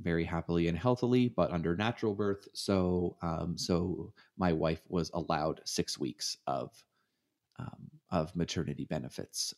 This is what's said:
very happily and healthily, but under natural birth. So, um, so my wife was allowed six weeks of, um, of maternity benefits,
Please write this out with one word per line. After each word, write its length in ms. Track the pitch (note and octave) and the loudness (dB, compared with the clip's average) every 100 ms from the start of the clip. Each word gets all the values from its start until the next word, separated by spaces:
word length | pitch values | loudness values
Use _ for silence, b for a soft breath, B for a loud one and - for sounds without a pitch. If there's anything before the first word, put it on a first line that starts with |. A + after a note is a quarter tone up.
very 240 | F2 E2 | 0 0
happily 420 | E2 E2 E2+ E2+ E2+ | 0 -2 0 2 4
and 100 | E2+ | 2
healthily, 520 | B2 B2 A#2+ B2+ B2 | 2 2 4 4 4
but 240 | - F2 | 2 2
under 240 | E2+ D#2+ E2+ | 2 0 2
natural 380 | A2 A#2+ A2+ | 0 0 0
birth. 340 | G2+ G#2 G2 - | 0 0 -2 -6
So, 640 | - - G2 F2+ F2+ F2 - | -6 2 4 4 2 0 -2
um, 340 | E2+ E2 E2+ D#2+ | -4 -2 -2 -4
so 560 | - F2 F2+ E2 F#2+ b b - | 0 2 2 -2 -8 b b 0
my 160 | F#2 | 2
wife 300 | D#2+ D#2+ D#2+ - | 4 2 0 -2
was 220 | F2+ D#2+ | -2 0
allowed 460 | E2+ D#2 D#2+ D#2+ D2+ | -2 -2 0 0 -2
six 340 | - - F2 - | -4 -4 -2 -4
weeks 380 | C#2 - - - - | -6 -4 -8 -6 -4
of, 380 | C2 B1+ - _ _ _ _ _ _ _ - | -4 -4 -12 _ _ _ _ _ _ _ -14
um, 320 | - - - D3+ _ | -12 -12 -18 -20 _
of 240 | F2+ D#2+ | -2 0
maternity 500 | F2 E2 - C#2+ C#2 | -2 -2 -2 -4 -6
benefits, 720 | C#2 D#2 B1+ - - - - | -4 -4 -6 -10 -8 -6 -6